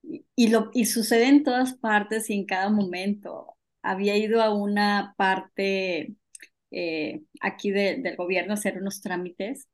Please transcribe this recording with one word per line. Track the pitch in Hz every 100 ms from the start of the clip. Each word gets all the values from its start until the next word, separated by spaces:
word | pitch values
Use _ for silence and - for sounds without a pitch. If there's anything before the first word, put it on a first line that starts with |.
Y, | - - _
y | - 226
lo, | 226 220
y | 254 208
sucede | 233 214 233 240
en | 285
todas | 294 247 254
partes | - 226 208 202 220 220
y |
en | 202 196
cada | 190 196
momento. | 208 190 180 196 208 - - - - _ _
Había | 190 190 202 208
ido | 214 226
a | 220
una | 208 202 208 208 202 196 -
parte, | 190 185 - - 196 190 190 165 - 208 _ - - _ _
eh, | 180 170 160 151 - - -
aquí | 202 - 202
de, | 196 196 160
del | 175 -
gobierno | 180 185 175
a |
hacer | 208 202 180
unos | 196 -
trámites | 180 180 180 - 196 277 -